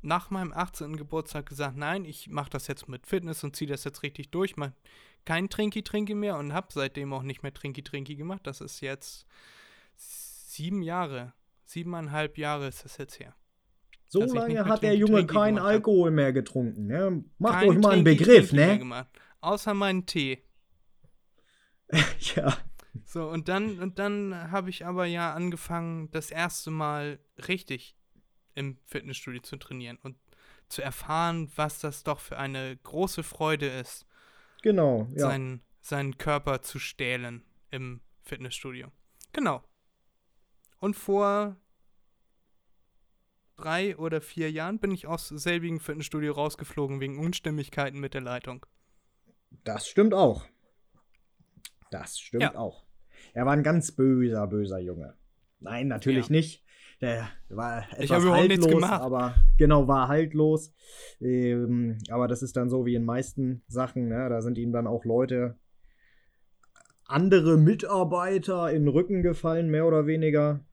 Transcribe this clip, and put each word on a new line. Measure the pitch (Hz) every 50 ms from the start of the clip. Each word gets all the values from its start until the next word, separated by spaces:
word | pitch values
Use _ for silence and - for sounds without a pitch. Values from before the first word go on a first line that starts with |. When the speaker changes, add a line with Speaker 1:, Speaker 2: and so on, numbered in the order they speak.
Speaker 1:
nach | - 147 160 180 180 -
meinem | 196 190 185 165 -
achtzehnten | 160 180 185 - - 156 147 156
Geburtstag | 151 147 147 - 156 151 - - 151 139
gesagt, | - 143 135 147 139 127
nein, | 139 147 151 175 196 190
ich | 156 147 - - -
mach | 151 147 139 -
das | - 135 -
jetzt | - 139 - -
mit | - 127 123 _
Fitness | - - 190 175 165 160 - -
und | 143 139
zieh | - 165
das | 143 143 135 -
jetzt | 143 143 - -
richtig | 147 143 - 139 -
durch, | - 170 190 190 -
mach | - 143 139 131 _ _ - - - - _ _ _ _
kein | - 160 165 185 202
Trinki, | - - 214 214 202 214 208
Trinki | - - 208 214 196 214
mehr | 208 208 208 185
und | 151 147 143 147
hab | 175 190 _
seitdem | - 143 135 135 - 143 143 139 139
auch | 135 131
nicht | 135 131 - -
mehr | 143 135
Trinki, | - - 143 131 147 139
Trinki | - - 143 139 131 147
gemacht. | 139 151 170 190 190 _
Das | 139 135 -
ist | - - - -
jetzt | - 135 139 139 - - - - - _ _ - - - - - - - - _ _ _ _
sieben | _ - - - - - - - - - - - - 151 170 196 202
Jahre, | 175 160 170 180 180 147 135 123 120 123 - _ _ _ _ _ _
siebeneinhalb | _ - 170 170 170 175 165 160 147 147 151 156 151 147
Jahre | 151 151 147 147 147 139
ist | 135 127 - -
das | - -
jetzt | - 139 131 - -
her. | 135 120 - _ _ _ _ _ _ _ _ _ _ _ - _ _ _
Speaker 2:
So | - 185 220
Speaker 1:
dass | 254 254
ich | 233 233
nicht | 233 226 220 202
Speaker 2:
lange |
Speaker 1:
mehr | 190 220
Speaker 2:
hat | 208 -
der | 208 208
Speaker 1:
Trinki, |
Speaker 2:
Junge | 208 208 208 214 202 185
Speaker 1:
Trinki |
Speaker 2:
keinen | 151 160 208 208 214 214
Speaker 1:
gemacht | 202 180 202 214
hab. | 214 214
Speaker 2:
Alkohol | 220 208 185 175 165
mehr | 160 151 139 135 131
getrunken, | 135 117 - - 131 123 117 107 107 104
ne? | 101 143 165 190 196 180 156 - - -
Macht | - 170 208 180 180 214
Speaker 1:
Kein |
Speaker 2:
euch | 202 170
mal | 180 208 202 196
einen | 185 156
Speaker 1:
Trinki, | 165 156
Speaker 2:
Begriff, | - 165 208 247 208 156 -
Speaker 1:
Trinki | 143 139
mehr | 147 175 208
Speaker 2:
ne? |
Speaker 1:
gemacht. | 208 - 127 120 123 131 _ _ - - _ _ _
Außer | - 165 202 208 - 220 208
meinen | 196 202 196 185 185 180
Tee. | - - 165 143 135 131 - _ _ _ _ _ _ _ _ _ _ _ _ _ - _ _ _ _ _ _ _ _ _ _ _ _ _ _ _ _
Speaker 2:
<laughs> | - 160 147 - - - - - -
Ja. | - 147 135 - - - - - - - - _ 120 -
Speaker 1:
So, | - - 170 160 156
und | 165 165 156
dann, | 180 180 196 208 220 202 175
und | 180 196 180 -
dann | 202 202 202 208 202 196 185 175 165 160
hab | 180 196 185
ich | 185 180 - 175
aber | 175 180 180 180
ja | 175 170 170 170 165 147
angefangen, | 160 175 180 175 165 - - 170 170 170 165 165 165 156 156
das | - 165 156 -
erste | - 165 170 175 - - - 160
Mal | 160 160 156 147 147 147 143 147 147 - _ _ _ - -
richtig | - 185 185 - - 135 123 - - _ _ _ _ _ _ _ _ _ _ _ _ _
im | 143 139 139 131 _ _
Fitnessstudio | - - 143 - 143 131 - - - 123 123
zu | - - -
trainieren | 135 - - 135 127 123 117 120 - _
und | 135 131 _ _ _ _ _ _ _ - _ _ _
zu | - -
erfahren, | 139 - - - - - 151 160 170 170 165 165 160 139 -
was | - 151 151 - -
das | - 151 139 - -
doch | 160 147 -
für | - - -
eine | - 139 135 135 131 131 131 131
große | 127 _ - - 151 185 185 - - 156
Freude | - - - 160 156 156 147 143
ist, | 139 127 131 123 - - - _ _ _ _ _ _ _ _ _ _ _ _ -
Speaker 2:
Genau, | 220 208 190 160 143 127 113 110 120 135
ja. | 147 143 135 135 135
Speaker 1:
seinen, | 131 131 131 120 _ _ _ _
seinen | _ - 151 143 139 139 131
Körper | _ - 156 147 143 143 147 135 127
zu | - - - 135
stählen | - - - - 135 123 127 123 123 120 117 120 _ _ _ _ _ _
im | - 131 131 127 123 120 - - _ _ _
Fitnessstudio. | - 143 120 127 127 - - - 135 127 123 127 131 _ _ _ _ _ _ - _ _
Genau. | 311 285 196 143 - - _ _ _ _ _ _ _ _ _ _ _ _ _ _ _ _ _ _ _ _ _ _ _
Und | - 202 208
vor | - - - 196 202 202 202 202 208 208 208 196 _ _ _ _ _ _ _ _ _ _ _ _ _ _ _ _ _ _ _ _ _ _ _ _ _ _ _ _ _ _ _ _ _ _ _ _ _ _ _ _
drei | - 156 156 160 175 190 208 175
oder | - 156 165 160 156
vier | 147 - - 170 160 156
Jahren | 156 156 160 175 208 220
bin | - 196
ich | 190 180 -
aus | 151 165 165 -
selbigen | - 147 151 139 175 175 170 165 170 165 156
Fitnessstudio | 160 - 151 156 151 - - 156 151 151 143
rausgeflogen | 143 147 151 147 - 151 - - 147 143 135 139 135
wegen | 135 135 139 139
Unstimmigkeiten | 156 170 175 - _ 165 151 151 139 - - - 143 139 135 143
mit | 139 135 -
der | 139
Leitung. | 131 123 123 123 117 131 123 123 - _ _ _ _ _ _ _ _ _ _ _ _ _ _ _ _ _ - - _
Speaker 2:
Das | 113 107 107 -
stimmt | - - 196 208 226 196
auch. | 196 185 131 104 - - - _ _ _ _ _ _ _ _ _ _ _ _ _ _ _ _ _ _ _ _ _ - _ - _ _ _ _
Das | - 82 - - - -
stimmt | - - - 120 240 160 -
Speaker 1:
Ja. |
Speaker 2:
auch. | - 113 95 - - _ _ - - - _ _ - - - _
Er | 120 127
war | 135 143
ein | 147 143
ganz | 151 160 170 151 -
böser, | - - 131 135 131 127 123 120 113 107 104
böser | 98 107 104 104 98 95 92
Junge. | 90 90 90 80 71 69 - _ _ _ _ _ _ _ _ _
Nein, | - 92 110 120 131
natürlich | 139 123 110 - 135 135 131 123 -
Speaker 1:
Ja. |
Speaker 2:
nicht. | 147 160 156 156 - - _ _ _ _ - - - _
Der | - 123 117 113 113 107 - - - -
war | 104 104 117 120 117 117 110 - -
Speaker 1:
Ich | - 131 139
Speaker 2:
etwas | -
Speaker 1:
hab | - 170
überhaupt | 180 175 175 180
nichts | 190 190 180 170
Speaker 2:
haltlos, |
Speaker 1:
gemacht. | 160 160 165 - - 214 165 127
Speaker 2:
aber | 131 127 127 123 123 123 - - - -
genau, | - 151 147 151 147 139
war | 127 139 135 127
haltlos. | 127 143 156 165 156 156 151 156 156 156 156 156 - _ _ _ - - - - - - -
Ähm, | - 127 127 127 123 123 120 120 120 117 120 120 120 117 113 110 107 -
aber | 113 120 123
das | 120 123 123
ist | 135 123 -
dann | 127 123 123
so | 123 131 123
wie | 123 120
in | 117 117
meisten | 117 120 123 123 - - - 135 127 131 120 _
Sachen, | _ 123 123 127 123 - 131 123
ne? | 117 113 120 131 127
Da | 120 113
sind | 110 120 123
ihm | 113 120 117
dann | 117 120 117
auch | 110 120 117 -
Leute, | 117 113 120 131 127 127 123 123 120 117 _ _ _ _ _ _ - _ _ _ _ _ _ _ _ _ _ _ _ _ _ _ _ _ - - _ _ _ _
andere | _ - 147 175 196 190 185 156 165 165
Mitarbeiter | 156 156 160 214 156 - - 202 190 180 160 175 175 175 185 196 190 180 - 190 175 170 165
in | 160 156 147
den | 143
Rücken | 135 156 185 180 202 185 175
gefallen, | 175 160 - - 165 165 165 170 160
mehr | 151 156 160
oder | 165 160 156 147
weniger. | 147 160 160 160 156 147 151 147 147 147 147 147 _